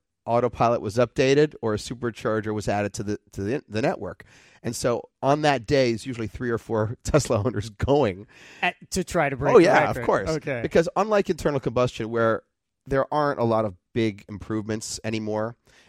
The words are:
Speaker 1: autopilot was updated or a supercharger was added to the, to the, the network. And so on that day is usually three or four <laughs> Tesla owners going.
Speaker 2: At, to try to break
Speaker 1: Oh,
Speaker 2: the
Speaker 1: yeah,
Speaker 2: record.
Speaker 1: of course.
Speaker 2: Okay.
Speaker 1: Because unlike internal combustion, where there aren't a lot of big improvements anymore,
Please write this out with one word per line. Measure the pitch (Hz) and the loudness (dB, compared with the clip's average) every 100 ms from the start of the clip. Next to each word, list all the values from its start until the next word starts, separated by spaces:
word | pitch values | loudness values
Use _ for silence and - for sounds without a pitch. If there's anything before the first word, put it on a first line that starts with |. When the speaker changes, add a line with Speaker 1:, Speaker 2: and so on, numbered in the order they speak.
| _ _ - | _ _ -2
Speaker 1:
autopilot | 117 120 - 120 120 | 0 0 2 2 2
was | 107 107 | -2 0
updated | 120 - 131 139 151 - | 0 2 4 4 2 0
or | 110 | -4
a | 107 | -4
supercharger | - 120 123 110 120 110 107 | -6 -6 -6 -4 -2 -2 -2
was | 107 101 | -4 -2
added | 101 101 | 0 -2
to | - | -4
the, | 101 104 _ | -6 -6 _
to | - | -8
the, | 98 135 - | -4 -4 -6
the | 107 | -2
network. | 139 - 92 - - - _ _ | -2 -2 -8 -14 -18 -20 _ _
And | - 120 | -8 -4
so | 131 120 - _ | -2 -2 -6 _
on | 131 151 | 0 2
that | 151 135 113 | 2 0 0
day | 143 123 | 2 2
is | 113 | 0
usually | 135 120 110 | -4 -8 -8
three | - 127 | -6 -4
or | 113 | -4
four | - 110 107 - | -2 -2 -2 -4
<laughs> | |
Tesla | - - - 117 | 0 0 2 0
owners | 110 104 110 | 0 -2 -6
going. | 104 - 143 120 92 107 - - - | -4 2 2 2 -2 -12 -20 -20 -4
Speaker 2:
At, | 180 - - | -4 -4 -8
to | 190 | -6
try | 175 175 143 | -2 0 0
to | 131 | 0
break | 151 | 6
Speaker 1:
Oh, | 233 | 8
Speaker 2:
the | |
Speaker 1:
yeah, | 165 165 - | 8 6 2
Speaker 2:
record. | - | 0
Speaker 1:
of | - | 0
course. | 196 104 | 0 0
Speaker 2:
Okay. | 156 156 123 | -4 -4 -6
Speaker 1:
Because | 113 180 170 | 0 2 2
unlike | - 214 208 190 | 0 0 0 0
internal | 165 160 143 | -2 -2 -2
combustion, | 139 120 123 - 110 | -2 0 -2 -2 -4
where | 117 113 110 - _ _ _ - | 0 2 0 -4 _ _ _ -4
there | 135 131 | -2 0
aren't | 147 147 - | 0 0 0
a | |
lot | 117 110 | 0 0
of | 107 92 _ | -2 -6 _
big | 123 113 101 - | -2 -2 -4 -10
improvements | 101 - 110 107 110 - - | -14 -6 -6 -4 -6 -6 -8
anymore, | 113 110 107 107 110 117 _ _ | -6 -4 -4 -4 -4 -8 _ _